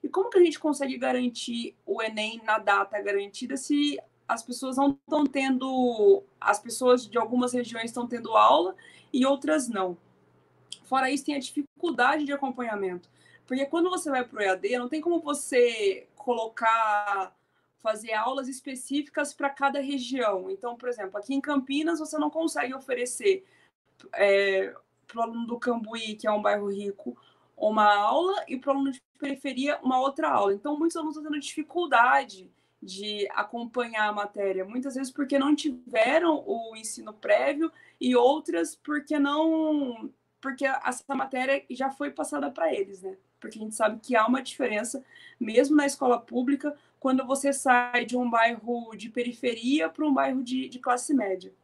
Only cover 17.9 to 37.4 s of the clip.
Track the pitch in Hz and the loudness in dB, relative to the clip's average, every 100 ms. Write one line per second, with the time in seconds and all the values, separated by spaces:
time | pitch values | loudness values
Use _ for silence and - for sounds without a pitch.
17.9 | 220 226 214 233 269 262 254 - 254 - | -4 -2 -2 0 -2 -6 -10 -10 -10 -4
18.9 | 277 285 - 285 - 285 277 277 285 269 | -4 -2 -4 -4 -2 -4 0 -2 0 -4
19.9 | 285 240 262 220 190 185 196 240 240 247 | -6 -4 -2 0 -2 -6 -8 -10 -8 -8
20.9 | 233 190 208 208 277 294 277 262 277 320 | -8 -8 -10 -4 -4 0 -2 0 -2 0
21.9 | 330 302 311 302 320 330 294 254 269 269 | -2 -4 -4 -4 -2 -2 -2 -4 -6 -6
22.9 | 247 247 - 202 190 - _ _ _ _ | -4 -4 0 2 2 -2 _ _ _ _
23.9 | _ - - 202 196 196 190 190 - _ | _ -12 2 4 4 4 0 -2 -8 _
24.9 | _ _ 233 233 233 233 240 247 233 214 | _ _ -6 -4 -4 -6 -4 -2 -2 -4
25.9 | 226 220 214 220 214 208 208 202 196 202 | -8 -8 -4 -2 0 2 0 -2 -6 -6
26.9 | 196 - 240 _ _ _ - 214 214 208 | -8 -12 -14 _ _ _ -2 0 4 6
27.9 | 208 208 269 359 392 - 262 285 269 277 | 6 4 2 2 -2 -6 -6 -2 0 -2
28.9 | 254 _ _ 277 277 277 240 277 294 254 | -4 _ _ -8 -6 -6 -2 -2 0 2
29.9 | 254 269 277 311 262 202 202 285 294 330 | 2 2 0 0 2 2 0 -2 0 0
30.9 | 339 311 302 302 302 - - 302 339 330 | -2 -6 -8 -8 -8 -6 -10 -6 -4 2
31.9 | 233 247 277 254 190 185 _ _ _ 196 | 4 6 4 0 -14 -20 _ _ _ -16
32.9 | 190 208 208 202 - 208 240 233 247 233 | -10 -8 -4 -4 -4 -6 -6 -6 -6 -4
33.9 | 226 214 208 202 208 196 185 190 240 269 | -2 -2 -2 -6 -4 -4 -4 -6 -6 -6
34.9 | 254 262 - 277 277 277 294 311 254 - | -6 -8 -6 0 0 2 2 0 -6 -4
35.9 | 233 233 311 339 302 - 233 226 220 220 | 2 4 4 2 0 -2 -6 -6 -12 -12
36.9 | - 214 208 - 208 | -12 -14 -12 2 4